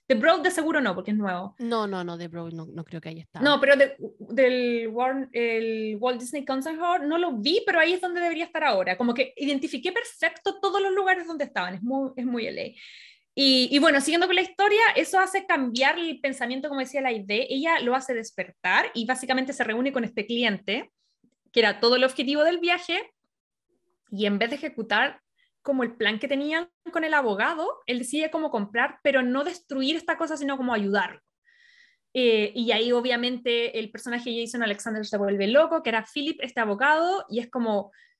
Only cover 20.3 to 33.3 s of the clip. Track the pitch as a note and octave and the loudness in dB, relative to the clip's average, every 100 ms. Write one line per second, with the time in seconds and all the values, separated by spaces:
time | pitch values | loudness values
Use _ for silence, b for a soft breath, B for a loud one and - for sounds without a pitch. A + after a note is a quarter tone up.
20.3 | A#3 A#3+ G3 - A3+ A4 _ _ _ _ | 0 0 -2 -4 -6 -6 _ _ _ _
21.3 | _ _ - G#3+ G3+ A#3 B3 C4 B3+ C4 | _ _ 2 2 4 4 4 2 0 0
22.3 | D4 D#4 F4 F4 F4 F4 F4 A#4+ _ _ | 2 4 2 0 -2 -2 -6 -6 _ _
23.3 | _ _ _ _ _ _ _ - G3 G#3 | _ _ _ _ _ _ _ -12 -2 0
24.3 | G3+ A#3 C#4+ D#4 - A#3 G#3 C4+ - _ | 0 -2 -4 -8 -8 -2 0 0 -4 _
25.3 | _ _ _ - C4+ A#3 - G#3 G#3+ C#4 | _ _ _ -2 0 0 0 -2 0 -2
26.3 | C#4 D4 D#4+ F4 _ E4+ E4+ D#4+ D4+ B3 | -2 0 -2 -4 _ -8 -4 0 2 2
27.3 | G3 C4 E4 F#4 - - B3 B3 D4 D#4 | 0 0 0 -4 -6 -6 -6 -4 -4 -2
28.3 | D#4+ D#4 A#3 G3+ A#3 B3+ - C#4+ C4+ B3 | -2 -2 -2 -2 0 -2 0 0 2 2
29.3 | C4 D4 E4+ - C4+ C4+ D#4+ E4+ D#4+ D#4+ | 0 -2 -6 -8 -4 -2 -2 -2 -2 -2
30.3 | D#4 C#4 C4+ B3 A3+ G3+ G3+ F#3 - _ | -4 -4 -2 -2 0 2 0 0 -6 _
31.3 | _ b b b b b b _ C4 A#3+ | _ b b b b b b _ 2 4
32.3 | A3 G#3 B3+ A#3 A3 A#3+ A#3+ B3 A#3+ A#3+ | 4 2 -2 0 2 2 2 2 0 -2